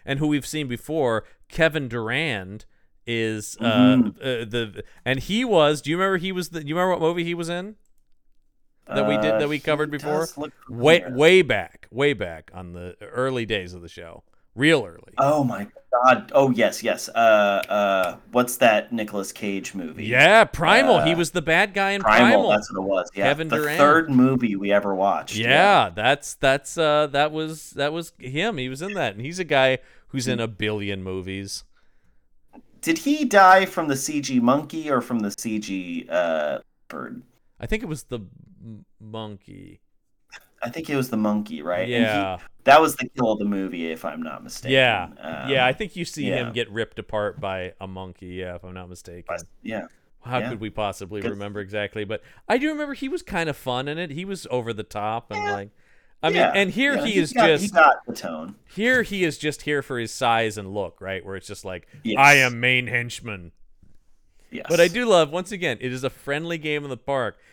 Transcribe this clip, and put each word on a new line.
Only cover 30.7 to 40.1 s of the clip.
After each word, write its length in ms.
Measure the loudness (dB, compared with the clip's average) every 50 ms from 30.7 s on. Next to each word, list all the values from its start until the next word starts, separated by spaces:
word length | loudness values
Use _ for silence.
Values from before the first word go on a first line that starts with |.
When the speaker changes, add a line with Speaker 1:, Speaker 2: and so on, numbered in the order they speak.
| -2 -2 -4 -6 -6 -6
Speaker 1:
movies. 600 | -6 -6 -6 -6 -6 -8 -8 -10 -10 -10 -12 -14 -14 _ _ _ _ _ _ _ _ _ _ _ _ _ _ _ _ _ -20 -20 -20 _ _ _
Speaker 2:
Did 180 | -4 -4 -2 -2
he 260 | 0 -2 -2 0 0
die 400 | 4 6 8 10 10 10 8 6
from 220 | 2 -2 -4 -2
the 80 | -2 -2
C 260 | -2 -4 -4 -4 -4
G 180 | -2 0 0 2
monkey 520 | 4 4 4 2 0 -4 -8 -8 -4 -2
or 100 | 0 -2
from 180 | -2 -2 -4 -4
the 100 | -4 -4 -6 -6
C 180 | -6 -6 -6
G, 480 | -6 -6 -6 -8 -8 -8 -8 -10 -10 -6
uh, 520 | -4 -2 0 0 0 -2 -2 -2 -4 -6 -8 -10 _ _ _ _
bird? 360 | -14 -12 -12 -12 -12 -14 -16 -20 _ _ _ _ _ _ -12
Speaker 1:
I 60 | -6
think 160 | -4 -4 -4
it 60 | -4
was 160 | -6 -10 -10 -10
the 160 | -10 -12 -12 -12 -14 -20 -20 -20 -20 -20 -20 -20
m-, 220 | -18 -18 -20 -20 _ _ -20
monkey. 840 | -20 -16 -14 -14 -12 -14 -16 -18 _ -20 -20 -20 -20 -20 -20 _ _ _ _ _ _ _